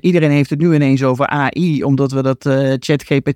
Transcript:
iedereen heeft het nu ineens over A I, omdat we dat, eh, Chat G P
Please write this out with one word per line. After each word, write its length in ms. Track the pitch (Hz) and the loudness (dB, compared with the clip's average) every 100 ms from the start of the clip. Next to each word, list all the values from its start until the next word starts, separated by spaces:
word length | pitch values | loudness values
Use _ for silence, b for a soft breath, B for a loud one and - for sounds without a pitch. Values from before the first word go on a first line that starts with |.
iedereen 300 | 180 175 151 | 0 2 2
heeft 200 | 143 139 | 2 0
het 80 | 147 | 0
nu 160 | 170 | 2
ineens 300 | 151 139 135 | 2 2 2
over 280 | 131 127 139 | 0 0 -2
A 180 | 147 135 | -2 -2
I, 300 | - 180 147 | -2 -2 0
omdat 280 | 143 135 139 | 0 0 0
we 100 | 135 | 0
dat, 240 | 131 131 143 | -2 -2 -2
eh, 280 | 135 135 135 | 0 0 -2
Chat 240 | - 147 | -2 -4
G 200 | - 139 | 0 -2
P 60 | 143 | -2